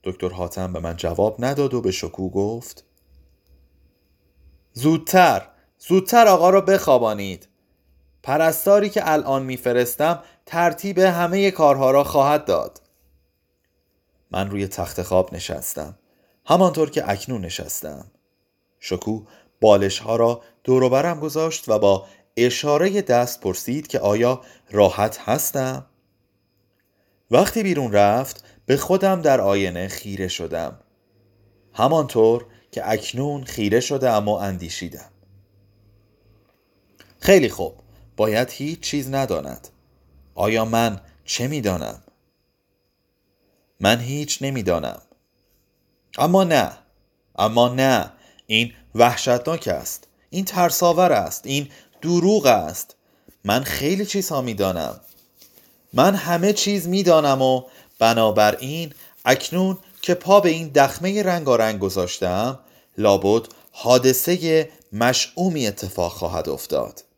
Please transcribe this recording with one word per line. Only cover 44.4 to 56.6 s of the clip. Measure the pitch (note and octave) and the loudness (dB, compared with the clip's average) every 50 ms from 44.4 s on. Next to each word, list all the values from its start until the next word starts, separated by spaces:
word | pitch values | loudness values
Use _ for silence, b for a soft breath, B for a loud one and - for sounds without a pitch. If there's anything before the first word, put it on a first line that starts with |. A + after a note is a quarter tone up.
نمی‌دانم. | C3+ C3+ C3+ B2+ G2+ F#2 F2 E2 D2 A#1 G1+ G1+ _ _ _ _ _ _ _ _ _ _ _ _ _ _ _ _ _ _ _ _ _ _ - - | -6 -6 -4 -4 -2 0 -2 -2 -2 -6 -10 -12 _ _ _ _ _ _ _ _ _ _ _ _ _ _ _ _ _ _ _ _ _ _ -4 -2
اما | C#3 E3 F3 F#3+ F#3+ | 0 2 4 4 4
نه، | E3+ D#3+ - - - - - _ _ _ _ _ _ _ _ _ _ _ | 4 2 2 2 0 -6 -14 _ _ _ _ _ _ _ _ _ _ _
اما | - G2 A2 A2 A#2+ A#2+ B2 | -2 -2 0 4 4 2 2
نه، | B2 C3 C3 C3+ B2+ G#2+ E2+ - b b b b b b b | 2 0 2 2 2 0 0 -4 b b b b b b b
این | - A2 A2 A#2 A#2 b b b b _ | 0 0 0 0 0 b b b b _
وحشتناک | A2 A#2 B2 A#2+ - - C3 A#2+ A#2+ B2 D#3+ E3 E3 - - | 4 4 4 4 0 0 0 0 0 0 -4 -6 -6 -4 -6
است، | F2 C2+ - - - - _ _ _ _ _ _ | -6 -6 -6 -12 -14 -14 _ _ _ _ _ _
این | - F3 G3 | -6 -6 -6
ترساور | - - F#3 F3+ E3+ E3+ - F3+ F3 E3+ E3+ F#3 F3 | -4 0 0 0 2 2 2 2 2 4 4 2 4
است، | D3 G#2+ F2+ D2+ - - - | 2 2 0 -2 -8 -10 -8
این | A#2 C#3 C#3+ D3 C#3 b b b b b _ | -4 -4 -4 -4 -6 b b b b b _
دروغ | - E3 F3 F3 E3+ F#3+ G#3+ G#3+ C#3+ | -4 0 0 2 4 4 2 4 4
است. | C3+ A#2 G2+ E2 D2+ E2+ - - _ - _ b b b b b b _ _ _ | 4 4 4 2 -4 -10 -12 -14 _ -18 _ b b b b b b _ _ _
من | G2+ G#2 B2+ | -2 -2 0
خیلی | C#3 B2+ B2+ - C3+ D3 F#3+ F#3+ G#3 | -2 -4 -6 -4 -2 -2 -2 -2 -4
چیزها | F#3+ - G3+ F#3 - D#3+ C#3 | -4 -4 -6 -6 -4 -6 -6
می‌دانم. | B2+ B2 A2 G2 G2 F#2+ F#2 E2+ D#2 A#1+ A1+ - _ - _ _ _ _ _ _ b b b b b b b b b _ | -6 -6 -4 -4 -4 -2 -2 -4 -8 -8 -10 -14 _ -20 _ _ _ _ _ _ b b b b b b b b b _
من | - B2 C#3 F#3+ G3 | 0 2 4 4 2
همه | G3 - E3 F3 E3 F3 G3+ | 0 -2 -2 -2 0 0 0
چیز | G#3 G#3 | 0 0